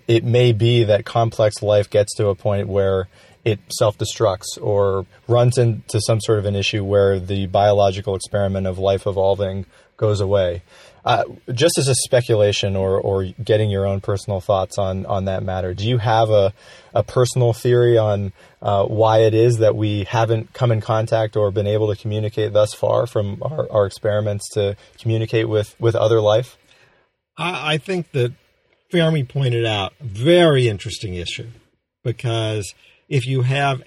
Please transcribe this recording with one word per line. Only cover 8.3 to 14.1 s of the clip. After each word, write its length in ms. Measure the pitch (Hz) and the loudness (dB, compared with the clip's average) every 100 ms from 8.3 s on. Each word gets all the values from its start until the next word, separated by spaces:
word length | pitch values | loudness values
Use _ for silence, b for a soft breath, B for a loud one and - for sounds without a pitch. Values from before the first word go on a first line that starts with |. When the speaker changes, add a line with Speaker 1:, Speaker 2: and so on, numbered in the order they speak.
| 104 98 95 95 | -4 -2 -2 -4
Speaker 1:
of 100 | 92 | -2
life 280 | 95 98 104 | 0 0 -2
evolving 600 | 95 95 98 98 95 95 b b _ | -2 0 0 -2 -6 -12 b b _
goes 240 | 107 101 | -2 0
away. 420 | 95 101 90 87 B B B B | 0 0 0 -4 B B B B
Uh, 220 | - 117 - 120 - | -2 -2 -2 -8 -10
just 240 | 120 165 170 | 0 0 2
as 100 | 139 | 0
a 60 | |
speculation 840 | 123 - 127 123 107 104 101 101 95 | -2 0 0 2 2 2 2 -2 -2
or, 240 | 95 95 | 0 0
or 240 | - 98 92 - | 0 -2 -4 -8
getting 280 | 110 107 107 | 0 0 2
your 160 | 98 98 | 0 -2
own 160 | 98 | -2
personal 360 | - | -4